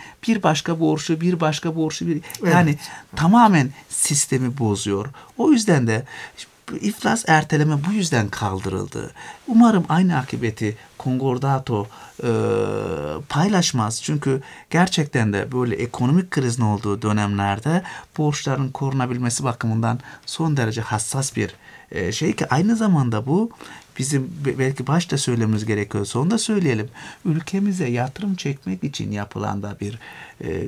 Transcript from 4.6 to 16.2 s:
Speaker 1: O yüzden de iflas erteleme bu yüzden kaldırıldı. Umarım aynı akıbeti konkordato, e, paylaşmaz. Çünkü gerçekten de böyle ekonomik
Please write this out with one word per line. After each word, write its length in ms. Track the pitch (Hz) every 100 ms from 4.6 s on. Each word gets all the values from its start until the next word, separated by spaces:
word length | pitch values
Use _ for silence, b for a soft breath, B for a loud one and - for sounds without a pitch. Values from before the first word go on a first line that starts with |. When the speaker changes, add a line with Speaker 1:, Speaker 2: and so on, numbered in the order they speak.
| 113 101 101 98 107 B B -
Speaker 1:
O 140 | 247
yüzden 360 | 262 214 156 117
de 180 | 110 139 B B - - _ - -
iflas 480 | 202 - - 226 -
erteleme 460 | 156 151 151 151 147 156
bu 20 |
yüzden 380 | 208 175 131 104
kaldırıldı. 840 | - 104 95 95 95 98 - - B B B -
Umarım 380 | 226 233 208 165
aynı 280 | 156 185 156
akıbeti 600 | 135 - 117 107 107 110 B -
konkordato, 920 | 131 127 135 123 139 135 135 110 101 B B -
e, 60 | 123 113 107 104 101 104 104 80 73 78 -
paylaşmaz. 720 | 139 175 196 170 127 107 110
Çünkü 380 | - 151 139 135 B B B
gerçekten 640 | 160 185 - 147 131 110
de 180 | 101 95
böyle 240 | 123 123 107
ekonomik 560 | 120 - 123 165